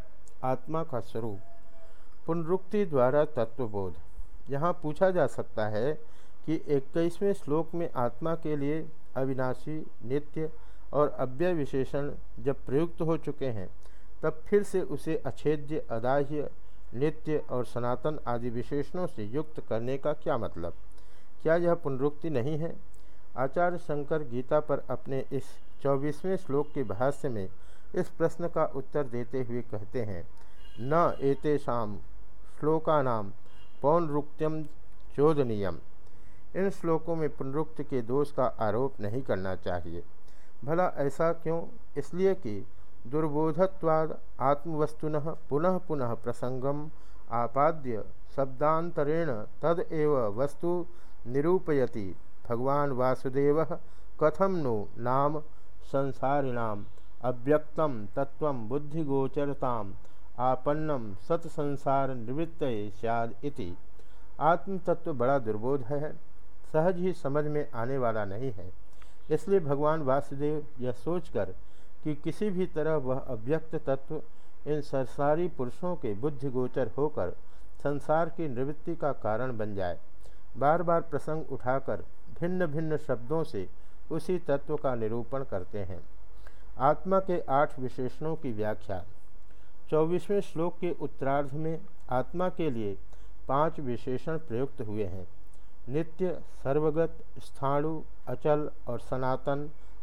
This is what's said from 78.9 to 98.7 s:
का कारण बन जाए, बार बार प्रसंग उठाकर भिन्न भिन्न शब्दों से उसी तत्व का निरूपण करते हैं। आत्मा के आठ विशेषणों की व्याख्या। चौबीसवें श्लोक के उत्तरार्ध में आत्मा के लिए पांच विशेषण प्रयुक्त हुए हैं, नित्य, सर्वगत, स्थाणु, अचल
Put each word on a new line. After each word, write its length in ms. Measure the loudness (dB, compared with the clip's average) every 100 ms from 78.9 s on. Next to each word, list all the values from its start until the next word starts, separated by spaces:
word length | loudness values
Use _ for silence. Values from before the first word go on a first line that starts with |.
| 0
का 160 | 0
कारण 460 | 0 0 0 0 -2
बन 160 | 0
जाए, 240 | 0 0 -2 -2 -2 -2 -2 -2 0
बार 260 | 2 2
बार 180 | 2 2
प्रसंग 440 | 2 0 0 -2 -2
उठाकर 440 | -2 0 0 0 -2 -2 -2 -2 -2
भिन्न 260 | 0 0 0
भिन्न 300 | 0 0 0
शब्दों 480 | 0 0 0 0
से 240 | 0 -2 -2 -2 -2 -2 -2
उसी 280 | 0 0 0
तत्व 380 | 0 0 0 0
का 180 | 0
निरूपण 500 | 0 0 0 0 -2
करते 340 | -2 -2 -2 -2
हैं। 220 | -2 -2 -2 -2 -2 -2 -2 -2 -2 2
आत्मा 420 | 2 2 2 2
के 200 | 2 0
आठ 380 | 2 2 2 0
विशेषणों 580 | -2 -2 -2 -2 -2 -2
की 160 | -2
व्याख्या। 520 | 0 -2 -2 -2 -2 -2 -2 -2 -2 -2 -2 -2 -2 0
चौबीसवें 500 | 2 2 2 2 0
श्लोक 380 | 0 0 0 0
के 180 | -2 -2
उत्तरार्ध 540 | -2 0 0 0 0
में 260 | 0 0 -2 -2 -2 0
आत्मा 380 | 0 0 0 0
के 220 | 0 0
लिए 280 | 0 0 -2 -2 -2 -2 -2 0
पांच 320 | 2 2 0
विशेषण 580 | 0 0 0 0 0 0
प्रयुक्त 420 | 0 0 -2 -2
हुए 240 | -2 -2
हैं, 240 | -2 -2 -2 -2 -2 -2 -2 -2 0
नित्य, 520 | 0 0 0 0 0 -2 -2
सर्वगत, 540 | 0 2 2 2 2 0 -2 -2
स्थाणु, 640 | -2 0 2 2 2 0 -2 -2 -2
अचल 440 | 0 2 2 2